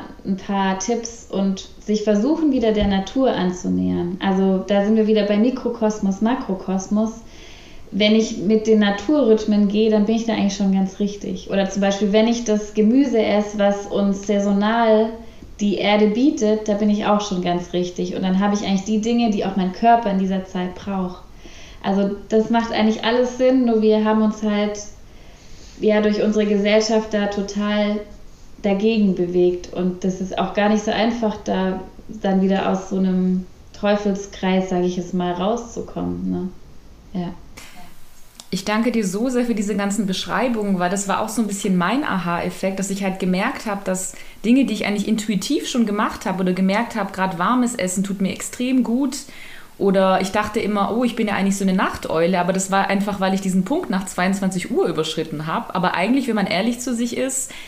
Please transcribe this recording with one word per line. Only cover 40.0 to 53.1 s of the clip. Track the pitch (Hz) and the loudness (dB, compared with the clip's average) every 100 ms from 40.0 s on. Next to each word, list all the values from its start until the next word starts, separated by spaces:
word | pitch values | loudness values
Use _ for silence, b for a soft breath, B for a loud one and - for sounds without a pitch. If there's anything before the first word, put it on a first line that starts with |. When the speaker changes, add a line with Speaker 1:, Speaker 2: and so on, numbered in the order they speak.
| 196 | -2
Speaker 2:
Beschreibungen, | 185 180 170 247 220 202 185 | -2 -2 -2 0 0 0 0
weil | 175 | 0
das | 196 196 | -2 -2
war | 190 | -2
auch | 220 | -2
so | 220 | -2
ein | 208 | -2
bisschen | 196 208 180 | -2 0 2
mein | 175 247 | 2 0
Aha-Effekt, | 311 190 175 170 180 180 190 196 | -2 -2 -2 -2 -4 -4 -4 -4
dass | 196 | -4
ich | 196 | -4
halt | 196 185 | -4 -2
gemerkt | 185 185 220 277 226 | 0 0 -2 -4 -6
hab, | 196 | -6
dass | - 185 - - B B | -4 -4 -6 -10 B B
Dinge, | 208 254 | 2 4
die | 220 | 2
ich | 214 | 0
eigentlich | - 202 196 | -2 -2 0
intuitiv | 220 - 202 - 285 - | -2 0 -2 0 -2 -2
schon | 254 220 | 0 0
gemacht | 208 254 - 214 | 0 -2 -2 -4
hab | 180 | -2
oder | 185 | 0
gemerkt | 185 190 202 233 226 | 2 2 0 -2 -4
hab, | 196 | -4
grad | - 185 170 | -2 -4 0
warmes | 185 247 240 - | 0 2 0 0
Essen | 185 190 | -2 -2
tut | 196 196 | -2 0
mir | 190 | -2
extrem | - - - 247 262 | -2 -8 -4 0 2
gut. | 233 233 285 - - B B B B - | 2 2 0 -4 -12 B B B B -2
Oder | 196 190 190 190 | 2 4 4 2
ich | 190 | 0
dachte | 214 208 - | -2 -2 -2
immer, | 202 208 196 220 | 0 0 0 0
oh, | |
ich | 247 | 0
bin | 233 214 | 0 -2
ja | |
eigentlich | 202 196 196 | 0 0 2
so | |
eine | 190 | 2
Nachteule, | 185 285 370 - 160 170 185 | 2 0 -2 -2 0 2 2
aber | 175 | 0
das | 190 185 | 0 0
war | 196 190 | 0 2
einfach, | 196 202 | 0 0